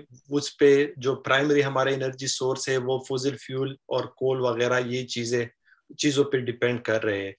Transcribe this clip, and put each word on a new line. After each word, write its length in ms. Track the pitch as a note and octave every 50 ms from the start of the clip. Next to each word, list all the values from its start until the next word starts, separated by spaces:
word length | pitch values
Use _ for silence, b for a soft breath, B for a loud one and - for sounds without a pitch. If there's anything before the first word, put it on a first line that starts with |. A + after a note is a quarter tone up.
| D3 _ B2 - _ C#3
उस 240 | C#3+ C#3+ C#3+ - -
पे 380 | - D3 C#3+ C#3 C#3 D3 C#3+ - C3
जो 160 | A#2+ C3+ B2+
primary 460 | - - B2+ C3 C3+ C#3+ D3+ C#3+ C#3+
हमारा 300 | C#3 C3+ C3+ C3 C3 C3+
energy 360 | C3+ C3 B2+ C3 C3 C3 C3+
source 420 | B2+ - - C3 B2+ C3+ C3 - C#3
है 80 | C3
वो 280 | C3 B2 B2 C3 B2+ B2+ -
fossil 260 | C3+ B2+ B2+ C#3+ B2+
fuel 420 | - - - C3 C3 C3+ C3+ C3+ - _ -
और 240 | C3+ B2+ B2 - -
coal 240 | - C3 C3 C3 C3
वगैरह 360 | B2 A#2+ A#2 A#2 B2 B2 B2
ये 260 | B2+ B2+ A#2+ B2 C3 B2+
चीज़ें, 460 | B2 - A#2+ A#2 A#2 B2 A#2+ A#2 A#2 _ _ b b b b b _ - -
चीज़ों 240 | - D3+ C3+ C#3 C#3+
पे 180 | C#3 C#3 C3
depend 400 | A#2+ B2 A#2+ - B2 B2 B2 A#2
कर 200 | - A#2 A2 A2
रहे 240 | A2 A2 G2+ G2 G2
हैं, 100 | G2 F#2+